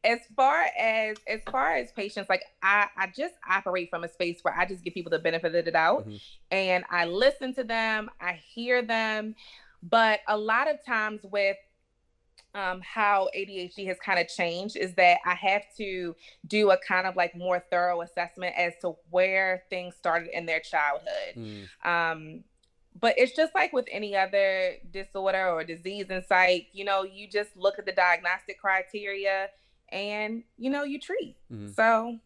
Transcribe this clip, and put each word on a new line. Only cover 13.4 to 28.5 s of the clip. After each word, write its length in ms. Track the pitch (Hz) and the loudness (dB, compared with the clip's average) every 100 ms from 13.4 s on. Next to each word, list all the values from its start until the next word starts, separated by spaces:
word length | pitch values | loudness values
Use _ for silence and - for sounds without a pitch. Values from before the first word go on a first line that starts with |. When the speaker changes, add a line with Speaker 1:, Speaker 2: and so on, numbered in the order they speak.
| 196 | -8
Speaker 1:
D 120 | 190 | -8
H 140 | 180 - | -10 -8
D 80 | 190 | -6
has 120 | 185 | -6
kinda 260 | - 185 | 0 0
changed 520 | 170 - 175 170 196 - | 0 -2 -4 -2 -8 -6
is 180 | 190 | -4
that 240 | 180 180 175 180 | 6 6 6 2
I 80 | |
have 280 | 180 202 202 202 - | -2 0 0 -2 -12
to 360 | 208 185 175 165 - - 160 | -8 -6 -8 -10 -18 -20 -4
do 240 | 208 208 | 2 6
a 60 | 185 | 4
kind 280 | - 185 185 | 4 0 0
of, 100 | 180 | 0
like, 180 | 175 175 | -2 -2
more 280 | 180 180 - | -2 -2 0
thorough 300 | 175 180 175 | 0 2 0
assessment 520 | 170 - 175 - 180 - | -4 -6 -6 -4 -6 -2
as 180 | 175 170 | -2 -2
to 140 | 180 160 _ | -8 -8 _
where 540 | 180 190 190 190 185 _ | 2 4 4 0 -2 _
things 240 | 185 180 - | -10 -10 -6
started 340 | 175 165 165 - | 0 0 -2 -8
in 100 | 165 | -4
their 140 | 160 | -4
childhood. 760 | - 165 147 143 - 95 92 120 | -2 0 0 -2 -4 -6 -8 -10
Speaker 2:
Mm. 320 | 113 104 95 - | -12 -12 -16 -8
Speaker 1:
Um, 600 | - 170 165 160 156 160 - _ _ _ _ - | -2 0 0 -4 -10 -18 -20 _ _ _ _ 0
but 140 | 233 - | 2 4
it's 140 | 254 | 2
just 200 | 285 320 381 | 4 0 2
like 160 | - | 0
with 140 | 262 - | 0 -4
any 240 | - 208 196 | -6 -2 0
other 580 | 190 196 196 190 185 - - | 2 4 2 2 -2 -4 -12
disorder 560 | 190 196 196 190 190 185 | -12 -10 -2 0 2 2
or 160 | 165 | 0
disease 420 | 170 165 175 202 190 | -2 -8 -8 -8 -6
in 120 | 185 185 | -6 2
psych, 400 | 185 185 180 - | 4 6 4 0
you 120 | 196 | -10
know, 180 | 202 196 | -2 0
you 240 | 190 196 208 | -2 -10 -6
just 280 | 202 208 190 | -4 -4 0
look 220 | 190 202 | 0 0
at 80 | 196 | -4
the 60 | |
diagnostic 680 | 185 180 170 175 185 - | 2 4 4 0 -4 -6